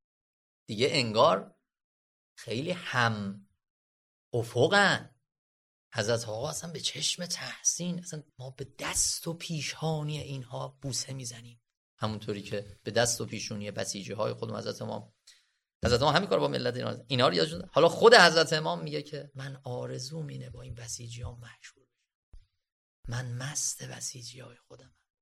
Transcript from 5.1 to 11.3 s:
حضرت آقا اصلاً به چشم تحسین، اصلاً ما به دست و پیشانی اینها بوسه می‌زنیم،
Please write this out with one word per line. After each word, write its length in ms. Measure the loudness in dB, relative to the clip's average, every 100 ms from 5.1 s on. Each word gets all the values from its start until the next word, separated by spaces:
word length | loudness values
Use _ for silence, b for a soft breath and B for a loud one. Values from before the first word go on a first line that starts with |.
| _ _ _ _ _ _ _ _
حضرت 340 | -2 0 0 0
آقا 200 | -6 -6
اصلاً 240 | -8 -10
به 80 | -6
چشم 460 | -6 -4 -4 -4 -6
تحسین، 720 | -8 -8 -6 -4 -2 -2 -6
اصلاً 240 | -8 -12 -12 -16
ما 120 | -14
به 160 | -12 -14 -8
دست 480 | -4 0 0 0 -6
و 80 |
پیشانی 840 | -8 -6 -6 -6 -4 -2 -2 -2 -6
اینها 600 | -6 -10 -8 -8 -10 -8
بوسه 300 | -6 -4 -6
می‌زنیم، 480 | -8 -10